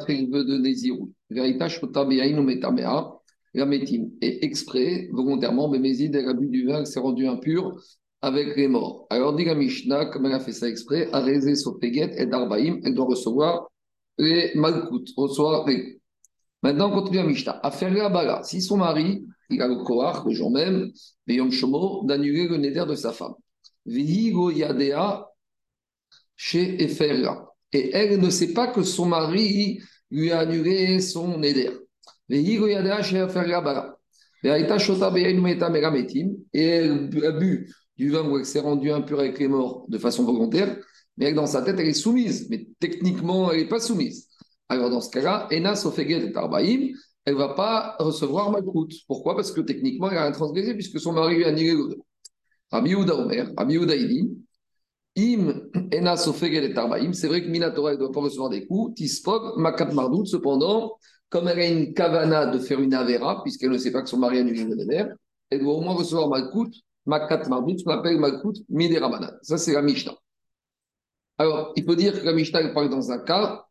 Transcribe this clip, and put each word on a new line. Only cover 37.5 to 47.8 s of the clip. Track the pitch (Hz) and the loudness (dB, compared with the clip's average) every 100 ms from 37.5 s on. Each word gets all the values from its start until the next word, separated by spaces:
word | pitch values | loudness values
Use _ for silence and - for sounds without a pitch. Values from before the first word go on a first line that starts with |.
| 180 - - _ - | 0 -4 -18 _ -4
du | 139 | 0
vin | 156 151 | 0 0
où | 139 | 0
elle | 135 | -2
s'est | 147 | -2
rendue | 143 143 139 | 0 0 0
impure | 151 135 147 | -2 -2 0
avec | 135 - | 0 0
les | 139 | 0
morts | 139 123 - - | 2 0 -4 -8
de | 110 | -4
façon | 117 117 | -2 0
volontaire, | 120 120 113 165 139 113 - _ _ - | 2 2 2 2 0 -2 -12 _ _ -2
mais | 135 | 0
elle, | |
dans | 156 147 | 2 0
sa | 139 | 0
tête, | 123 185 | 0 0
elle | 160 | 0
est | |
soumise. | 147 220 247 220 - - | 0 2 2 2 -2 -4
Mais | 113 - - | -8 -8 -6
techniquement, | 170 - 185 185 170 185 180 | -6 -2 -2 0 0 0 2
elle | 160 | 2
n'est | 156 | 0
pas | 226 | -2
soumise. | 226 196 127 - - _ - _ - | 0 -2 -2 -6 -18 _ -20 _ -4
Alors, | 127 123 | -2 0
dans | 120 | -2
ce | 117 | -4
cas-là, | 127 175 202 - | -2 0 0 -2
Ena | 160 185 | -2 0
Sofeget | 202 160 143 143 165 107 | 0 -2 -2 -2 -2 -2
et | - | -4
Arbaim, | - 82 165 262 262 - - _ | -2 0 2 2 0 -6 -18 _
elle | - | -2
ne | 139 | 0
va | 139 | 0
pas | 143 208 226 | 0 0 0